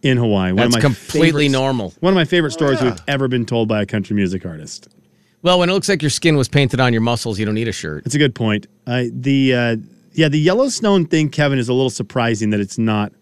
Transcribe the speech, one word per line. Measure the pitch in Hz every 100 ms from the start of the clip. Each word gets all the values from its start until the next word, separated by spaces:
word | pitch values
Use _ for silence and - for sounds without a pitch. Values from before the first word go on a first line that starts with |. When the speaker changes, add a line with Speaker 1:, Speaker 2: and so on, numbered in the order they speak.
| 139
Speaker 1:
in | 127
Hawaii. | 117 101 92
One | 92
Speaker 2:
That's | 120
Speaker 1:
of |
my | 120
Speaker 2:
completely | 143 117 - 151 156 147
Speaker 1:
favorites, | 147
Speaker 2:
normal. | 135 135 127 98 -
Speaker 1:
one | 175
of | 190
my |
favorite | 156 180 151
Speaker 3:
Oh, | -
Speaker 1:
stories | 147 131
Speaker 3:
yeah. | 127
Speaker 1:
we've | 113 -
ever | 143 135
been | 127 113
told | 117 110
by | 107
a | 101
country | 110 95 104
music | 95 92 92
artist. | 80 76 - - _ _ _ _ _
Speaker 2:
Well, | 170 180
when | 175
it |
looks | 190 -
like | 190
your | 147
skin | - 170 151
was | 131
painted | 143 135 127
on | 127
your | 113
muscles, | 117 117 120 98
you |
don't | 107
need | 107 113
a |
shirt. | - 78 76
Speaker 1:
That's | -
a | 143
good | 143
point. | - 113 107 - _ -
Uh, | 123 120
the, | 120 127 139 135
uh, | 123 120 113 101 _ _
yeah, | - 156
the | 147
Yellowstone | 156 202 269 - 214 196 160
thing, | 165 147
Kevin, | 139 147 135
is | 117
a |
little | 127 131
surprising | - 107 131 117 110 107
that | 104
it's | 101 -
not | 113 107 104 _